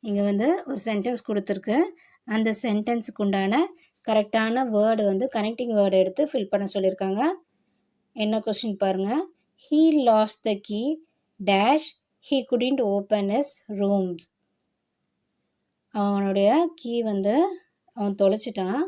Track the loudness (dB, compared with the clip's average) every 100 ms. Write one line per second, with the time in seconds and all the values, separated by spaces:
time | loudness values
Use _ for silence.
0 | -4 -2 0 0 0 0 -4 -8 -4 -4
1 | -4 -6 -4 -6 -2 -6 0 0 0 -4
2 | _ _ -6 -2 0 -2 -2 -2 -2 -4
3 | -6 -4 -2 0 0 0 0 -4 _ _
4 | -2 0 2 0 0 0 0 2 2 2
5 | 0 0 -2 -2 -4 -4 -2 2 4 4
6 | 2 2 -2 -2 -2 -2 -2 -2 -2 0
7 | -4 0 0 -2 _ _ _ _ _ _
8 | _ -6 -2 -2 -2 -4 -4 -2 0 0
9 | -2 -2 -4 _ _ _ _ 4 4 4
10 | 4 4 2 -2 -4 -4 -4 -4 -4 -6
11 | _ _ _ _ 0 2 4 2 0 -16
12 | _ _ -2 -2 0 0 0 0 0 -2
13 | 0 -2 0 -2 -2 -8 _ -4 0 0
14 | 0 -6 -14 _ _ _ _ _ _ _
15 | _ _ _ _ _ _ _ _ _ -2
16 | 0 0 0 2 4 4 2 -4 -6 -4
17 | -2 -2 0 2 0 -2 _ _ _ -6
18 | -6 2 2 2 -4 -6 -4 -2